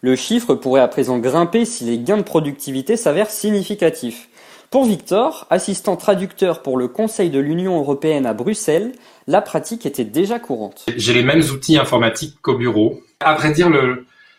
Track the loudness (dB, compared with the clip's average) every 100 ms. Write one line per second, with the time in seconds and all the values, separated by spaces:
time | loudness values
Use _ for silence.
0 | 2 0 0 -2 0 0 2 4 4 2
1 | 0 0 2 2 2 2 0 -4 -4 -4
2 | 0 -2 0 -2 -2 -8 -8 -8 -2 0
3 | 0 0 -2 -2 -2 -2 -2 0 0 0
4 | -8 -10 -18 _ -20 -20 _ 2 2 0
5 | 0 0 0 -2 -2 -2 -2 -4 -2 -2
6 | 0 0 -2 -2 0 0 -2 -2 -2 -2
7 | -4 0 0 0 0 -2 0 0 0 0
8 | 0 0 0 -2 -2 -2 0 0 0 -8
9 | -20 -18 0 0 0 -6 -6 -8 -6 -4
10 | -4 0 0 -2 -6 -8 -8 -10 -8 -4
11 | 2 2 4 4 2 -2 2 2 4 2
12 | 2 -2 -10 -8 -2 0 0 2 0 0
13 | _ _ 0 2 0 2 4 4 2 -2
14 | -10 _ -20